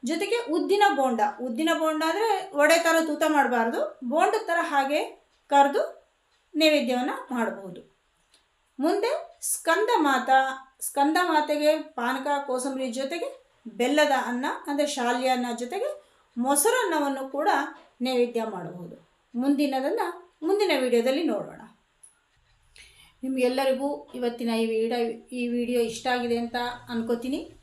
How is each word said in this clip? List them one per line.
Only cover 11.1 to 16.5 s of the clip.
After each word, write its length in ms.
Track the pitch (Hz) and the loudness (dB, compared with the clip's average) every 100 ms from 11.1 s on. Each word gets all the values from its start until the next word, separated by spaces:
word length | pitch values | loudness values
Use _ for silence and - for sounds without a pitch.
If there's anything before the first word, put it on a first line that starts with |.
| 320 | 4
ಮಾತೆಗೆ 600 | 359 302 302 294 302 311 | 2 2 2 2 2 2
ಪಾನಕ, 640 | 302 - 240 262 269 285 277 | -2 -4 -4 -2 -2 -2 -2
ಕೋಸಂಬರಿ 460 | 254 269 262 262 | -4 -4 -4 -6
ಜೊತೆಗೆ 540 | 233 269 339 539 - _ _ 226 | -4 -6 -6 -8 -10 _ _ -20
ಬೆಲ್ಲದ 460 | 190 247 294 294 262 233 | -2 2 4 4 2 0
ಅನ್ನ 180 | 247 277 - - | -4 -4 -6 -6
ಅಂದ್ರೆ 200 | 285 294 | -2 -2
ಶಾಲ್ಯ 420 | 285 240 254 262 | 0 -2 0 0
ಅನ್ನ 180 | 254 240 233 | 0 -2 -6
ಜೊತೆಗೆ 440 | 247 370 554 605 _ _ _ - | -6 -4 -6 -6 _ _ _ -4
ಮೊಸರನ್ನವನ್ನು 920 | 254 | 0